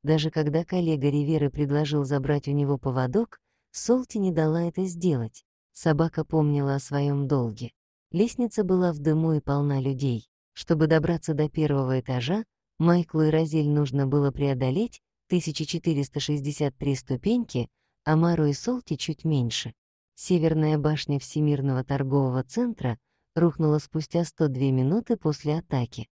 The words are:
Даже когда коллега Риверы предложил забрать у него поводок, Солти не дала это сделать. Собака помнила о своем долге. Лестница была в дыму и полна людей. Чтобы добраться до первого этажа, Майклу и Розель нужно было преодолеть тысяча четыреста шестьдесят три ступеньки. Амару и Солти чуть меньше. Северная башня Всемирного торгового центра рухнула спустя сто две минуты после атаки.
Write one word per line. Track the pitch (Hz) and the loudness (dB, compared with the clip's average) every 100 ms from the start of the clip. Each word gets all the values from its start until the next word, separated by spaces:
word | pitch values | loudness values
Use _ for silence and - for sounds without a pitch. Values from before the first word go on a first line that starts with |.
Даже | 143 156 156 | 2 2 2
когда | 160 151 156 | -2 0 -2
коллега | 170 185 170 151 143 | -2 -2 0 2 0
Риверы | 147 143 156 143 | 0 0 0 0
предложил | 143 143 143 147 147 | 0 0 0 0 -2
забрать | 135 143 135 147 143 | 0 -2 0 -2 0
у | |
него | 143 143 139 | -2 0 -2
поводок, | 135 127 127 190 233 - _ _ _ | -2 -2 0 0 -2 -10 _ _ _
Солти | - - 254 247 214 | -8 0 0 0 -2
не | 190 | 0
дала | 165 156 165 | 2 2 0
это | 170 185 | -2 -4
сделать. | 185 170 180 131 113 - _ _ _ | -6 -2 0 0 -4 -10 _ _ _
Собака | - 165 147 165 - | -4 0 2 0 -2
помнила | 151 160 147 143 139 | -2 0 2 2 0
о | 139 | -4
своем | - 143 143 143 135 | -4 -2 0 -2 0
долге. | 143 120 107 117 _ _ _ _ | 0 -2 -6 -14 _ _ _ _
Лестница | 170 233 - 240 - | 0 0 0 -4 -2
была | 185 185 180 | 0 2 2
в | 151 | 0
дыму | 147 156 160 | 0 2 2
и | 151 | 0
полна | - 143 143 135 | 0 0 0 0
людей. | 131 131 139 117 - _ _ | -2 -2 -2 -2 -6 _ _
Чтобы | - - 160 | -18 0 2
добраться | 156 160 147 165 - | 4 4 2 -2 -2
до | 151 151 | -2 -2
первого | - 151 139 131 131 | 0 0 2 0 -2
этажа, | - 127 123 202 220 _ _ - | -2 -4 -2 -4 -4 _ _ 0
Майклу | 165 175 165 156 | 4 4 2 0
и | 156 | 2
Розель | 156 160 156 147 | 2 0 0 2
нужно | 147 143 139 | 2 0 0
было | 135 143 143 | 0 2 0
преодолеть | 135 143 127 131 143 233 - _ _ _ | 0 -2 0 0 0 -4 -6 _ _ _
тысяча | 180 156 147 | 0 0 -6
четыреста | 156 170 - 143 139 147 | -6 -2 0 0 -2 -4
шестьдесят | - 147 139 143 143 - | -4 -4 -4 -2 -2 -2
три | 143 | -2
ступеньки. | 131 - 127 196 240 226 127 117 _ _ _ | -2 -4 -2 0 0 0 -4 -6 _ _ _
Амару | - 156 170 165 | 0 2 4 4
и | 147 | 2
Солти | 139 - 247 - 151 | 0 -4 -6 -4 -6
чуть | - 156 | -6 -4
меньше. | 160 143 120 - 113 - _ _ _ | 0 0 0 -4 -8 -14 _ _ _
Северная | - - 180 160 156 156 156 | -16 0 2 4 2 2 2
башня | 151 151 - 143 | 0 -2 -2 -4
Всемирного | - 151 151 143 139 127 | -4 0 2 2 0 -2
торгового | 127 139 135 139 131 127 | -2 -2 0 2 2 -2
центра | 127 - 247 220 127 117 _ _ _ | -4 -4 -4 -2 -4 -6 _ _ _
рухнула | - 170 - 156 151 | 0 0 2 0 0
спустя | - 160 151 170 | -2 -8 -4 -4
сто | 170 - 151 | -4 0 -2
две | 127 139 | 2 0
минуты | 131 131 208 - 226 | 2 2 0 -2 -2
после | 156 147 147 160 | -2 -2 -4 -4
атаки. | - 135 120 - - | -2 -4 -4 -8 -16